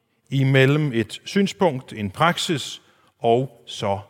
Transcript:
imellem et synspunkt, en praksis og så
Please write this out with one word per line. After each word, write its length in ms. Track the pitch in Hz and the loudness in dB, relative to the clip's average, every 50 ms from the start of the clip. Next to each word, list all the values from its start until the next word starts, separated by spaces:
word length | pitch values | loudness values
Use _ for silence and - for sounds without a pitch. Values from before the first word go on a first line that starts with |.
| _ _ _ _ _ - | _ _ _ _ _ -4
imellem 640 | 135 139 135 135 135 135 131 131 143 156 151 147 117 | -2 0 2 4 6 6 6 6 4 2 0 0 0
et 280 | 113 110 - - - - | -2 -2 -4 -6 -16 -10
synspunkt, 680 | - - 202 202 190 - - 196 175 139 127 - - - | -4 0 0 0 0 0 0 0 0 0 -2 -10 -12 -10
en 180 | 107 104 98 | -6 -6 -6
praksis 720 | - - 151 165 175 - - - 180 135 - - - - _ _ _ _ _ _ _ _ | -2 0 0 0 0 0 -4 -4 -4 -4 -4 -8 -14 -16 _ _ _ _ _ _ _ _
og 460 | - 117 117 123 135 135 - - _ | 0 2 2 2 0 -2 -10 -16 _
så 340 | - - - - 101 98 104 104 | -16 -12 -6 -4 -4 -4 -4 -6